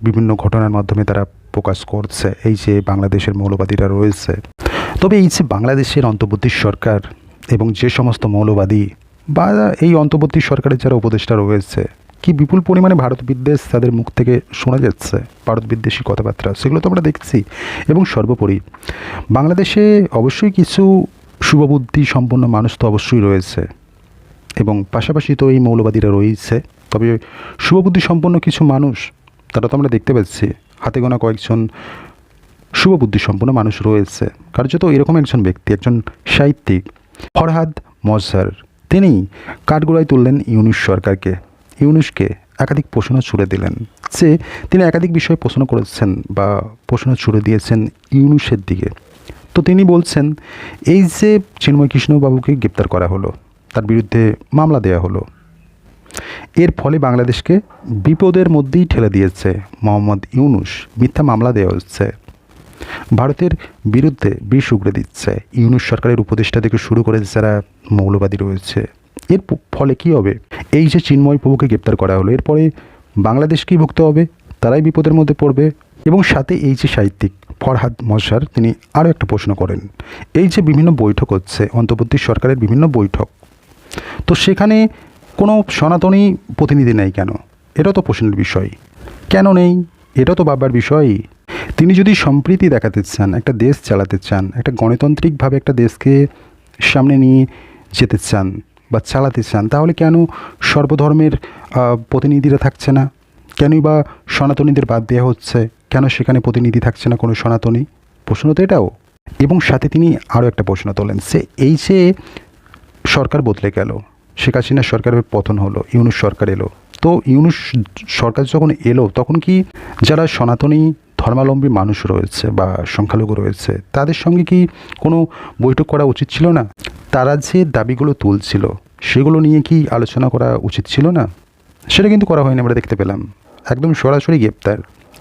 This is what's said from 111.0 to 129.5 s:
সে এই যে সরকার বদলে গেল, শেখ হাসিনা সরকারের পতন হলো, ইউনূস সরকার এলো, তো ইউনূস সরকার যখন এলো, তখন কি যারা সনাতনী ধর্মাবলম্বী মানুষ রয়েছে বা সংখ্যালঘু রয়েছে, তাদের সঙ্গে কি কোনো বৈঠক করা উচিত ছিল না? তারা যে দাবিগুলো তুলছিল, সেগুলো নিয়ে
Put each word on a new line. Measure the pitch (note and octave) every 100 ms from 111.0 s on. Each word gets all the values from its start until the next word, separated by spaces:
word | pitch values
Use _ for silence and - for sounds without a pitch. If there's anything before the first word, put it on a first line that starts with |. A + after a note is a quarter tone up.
| G2+ G2+
সে | - - - -
এই | C3+ D#3 -
যে | G3 F3+ F#3 - - - _ _ - _ _ -
সরকার | - C3 D3
বদলে | B2 G#2 G2+ G2
গেল, | - G#2+ G2+ _ _ -
শেখ | - B2+
হাসিনা | A#2+ C#3
সরকারের | B2 A#2 A#2 A#2+ A2+
পতন | G#2+ G2 G#2+
হলো, | F#2+ G2+ G2
ইউনূস | A#2+ A#2 -
সরকার | G#2 - G2+
এলো, | F#2+ - - _ -
তো | D#3+ F3 -
ইউনূস | C3 D#3+ D#3+ - B2 G2+ - -
সরকার | - A#2 A2+ C3+
যখন | D#3+ D#3 D3+ -
এলো, | A#2+ A2+ -
তখন | B2+ D#3+
কি | - F#3 F#3 - - -
যারা | - D3+ D#3+
সনাতনী | - A#2+ A#2+ C#3+ D3+ D#3 D3+ _ -
ধর্মাবলম্বী | - D3 C3+ C3+ C#3
মানুষ | A2 G2 G#2 G#2
রয়েছে | G#2 - - -
বা | G2 F#2+ F#2 F#2
সংখ্যালঘু | - G#2 A2 A2 G#2
রয়েছে, | G2+ G2 - F#2+ -
তাদের | - C#3+
সঙ্গে | E3 - F3
কি | E3 F3+ F3 - - -
কোনো | - E3 E3 - - -
বৈঠক | B2 C3 D#3
করা | D3
উচিত | C#3+ B2+ C#3
ছিল | - E3+
না? | E3 A2 - - - -
তারা | C3+ B2+ D3
যে | - F#3 E3
দাবিগুলো | B2+ A2+ B2+ D3
তুলছিল, | C#3 G2+ G2+ - G#2 G#2 G2 - _
সেগুলো | - B2+ C#3 D#3+
নিয়ে | D#3